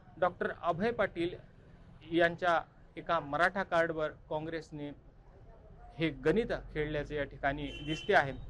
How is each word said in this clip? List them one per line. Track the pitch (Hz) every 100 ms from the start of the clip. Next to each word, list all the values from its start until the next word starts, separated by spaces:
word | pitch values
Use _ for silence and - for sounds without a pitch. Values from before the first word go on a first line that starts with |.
| - -
डॉक्टर | 180 175 131 -
अभय | 165 170 226
पाटील | 233 190 175 175 175 - - - - - - -
यांच्या | 170 170 170 180 160 - - - -
एका | 156 165
मराठा | 147 147 180 190
कार्डवर | 185 170 165 160 151 - -
काँग्रेसने | 156 160 165 151 151 143 143 - - - - - - - - - -
हे | 160 135 147
गणित | 190 240 147 -
खेळल्याचे | 156 151 151 143 147
या |
ठिकाणी | 139 - 139 147 143 127 147
दिसते | 156 -
आहे. | 180 139 120